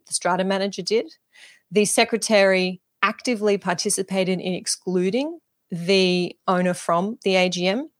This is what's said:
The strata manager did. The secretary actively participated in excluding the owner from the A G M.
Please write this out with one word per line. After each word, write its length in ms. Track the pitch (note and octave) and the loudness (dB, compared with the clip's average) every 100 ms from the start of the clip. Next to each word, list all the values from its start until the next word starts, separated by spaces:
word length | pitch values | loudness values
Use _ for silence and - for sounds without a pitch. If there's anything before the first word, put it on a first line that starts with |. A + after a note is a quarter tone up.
| - | -8
The 60 | |
strata 300 | - F3 F#3 | -4 -2 0
manager 380 | F#3+ G3 G3+ F#3+ | 0 -2 -4 -6
did. 320 | F3 A3 D#4+ - _ - - _ - | -2 -2 -2 -12 _ -20 -20 _ -2
The 140 | F#3+ G3+ | 0 2
secretary 960 | - A3+ A3 - G#3 G3 F#3 F#3 F#3 _ - | 2 2 0 2 4 4 4 0 -4 _ -2
actively 560 | G3 - - A3 G#3 G3+ | -2 -2 -4 0 0 0
participated 800 | F#3 F3 G#3 G3 F#3+ F#3+ F#3 F3+ | 0 -2 -2 -2 -2 -2 0 0
in 140 | F3+ | -2
excluding 840 | F3+ - - - F3+ F#3 A#3 D4 E4+ _ _ - | -4 -6 -8 -2 0 0 0 -4 -8 _ _ -12
the 640 | E3+ E3+ G3 F#3 F3+ F3+ - - | -6 0 2 4 2 -2 -6 -2
owner 260 | F3+ F3+ | 0 0
from 440 | F3+ - E3+ G3+ A#3 | -2 0 0 0 -2
the 120 | G3 F#3 | 0 2
A 140 | F3+ | 2
G 180 | F3 F3+ | 0 0
M. 220 | A3 D#4 | -2 -4